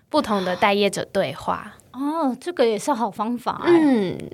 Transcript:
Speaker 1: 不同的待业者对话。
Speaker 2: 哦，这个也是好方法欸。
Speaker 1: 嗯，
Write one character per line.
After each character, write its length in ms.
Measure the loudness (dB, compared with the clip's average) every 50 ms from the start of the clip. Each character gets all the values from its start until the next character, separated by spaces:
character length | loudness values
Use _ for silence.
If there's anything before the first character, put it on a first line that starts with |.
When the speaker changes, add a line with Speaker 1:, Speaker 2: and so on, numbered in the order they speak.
| _ _
Speaker 1:
不 120 | 0 0
同 220 | 2 2 0 0 0
的 120 | -2 0
待 180 | 0 2 2 2
业 160 | 2 2 0
者 160 | 0 -2 -6 -4
对 220 | -2 -2 -2 -2 -4
话。 400 | -6 -6 -6 -6 -6 -8 -12 -18 -20 _ _ -10
Speaker 2:
哦， 420 | -6 -4 -4 -2 0 -2 -2 -2 -4
这 120 | -8 -6 0
个 120 | 2 2
也 120 | 2 2
是 140 | 0 -2 -2 -2
好 160 | -2 -2 -4
方 280 | -4 -4 -4 -4 -4
法 240 | -4 -4 -6 -6 0 4
欸。 80 | 4
Speaker 1:
嗯， 460 | 6 6 6 6 4 4 2 0 -4 -8 -10 -10